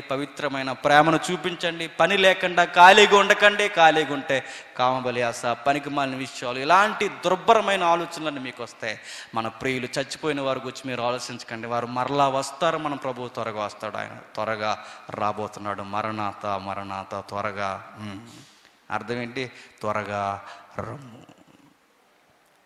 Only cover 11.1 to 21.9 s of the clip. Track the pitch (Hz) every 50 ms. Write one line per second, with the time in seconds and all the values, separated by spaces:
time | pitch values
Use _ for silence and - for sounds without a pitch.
11.1 | 123 127 120 - 123 117 - - 120 113 117 117 120 120 117 117 123 127 127 131
12.1 | 139 143 139 139 131 135 135 - - - 175 165 160 156 156 151 143 135 - 135
13.1 | 127 123 123 120 - 127 113 110 107 107 107 101 - - - 107 101 107 107 107
14.1 | - 120 - - - - 107 107 110 104 107 107 101 - - - - - - -
15.1 | - - 104 104 104 104 107 101 - - 104 104 101 98 101 98 101 104 107 110
16.1 | 107 110 104 101 98 - - 104 101 95 95 98 95 98 101 98 95 95 95 -
17.1 | - 101 - - 101 101 101 107 98 101 101 98 95 98 - - - 104 107 104
18.1 | 98 101 117 117 117 - 139 - _ _ _ _ _ _ _ - - 107 107 104
19.1 | 120 123 120 117 120 135 131 120 - - - - - - - 107 104 107 104 98
20.1 | 104 101 101 98 98 98 - - - - - - - - 101 110 107 - 139 123
21.1 | 110 127 - - - _ _ _ _ _ _ _ _ _ _ _